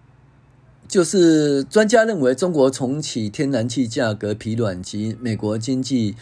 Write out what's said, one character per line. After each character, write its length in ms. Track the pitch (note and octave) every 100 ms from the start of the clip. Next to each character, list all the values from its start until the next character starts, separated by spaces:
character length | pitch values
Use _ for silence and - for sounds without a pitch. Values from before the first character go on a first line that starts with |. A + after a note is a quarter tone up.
| _ _ _ _ _ _ _ _ -
就 180 | G3 E3
是 580 | G3 E3+ D#3 D3 C#3
专 240 | C3+ G#3 G#3+
家 160 | A3+
认 160 | A3 G3
为， 160 | B2+ C3
中 160 | F#3
国 180 | D#3 C3+
重 320 | C3 B2+ D3
启 280 | D3+ - G#2
天 200 | G#2 C#3
然 180 | B2+ A#2+
气 200 | B2+ A#2
价 260 | C#3+ A#2
格 200 | G#2+ G#2
疲 220 | G#2+ A2 A2
软 280 | A2 F2+
及 320 | F#2 G#2 A2 A2
美 160 | A#2+ G#2
国 200 | G#2 A2
经 240 | A2+ C3
济 340 | C3 C3 G#2+ G2